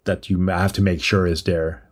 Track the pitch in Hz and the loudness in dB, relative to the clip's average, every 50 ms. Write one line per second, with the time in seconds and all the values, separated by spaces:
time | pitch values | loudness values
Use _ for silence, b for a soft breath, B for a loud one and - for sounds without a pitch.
0 | - - 95 87 - - 98 87 92 95 90 87 95 98 - - 98 98 90 80 | -4 -4 -4 -4 -2 -2 0 0 0 0 0 2 0 0 2 2 0 0 0 0
1 | - - - 98 90 87 82 80 - - 87 82 80 80 80 - - _ | -2 0 2 2 2 2 0 -2 -2 -2 0 0 0 -2 -4 -8 -14 _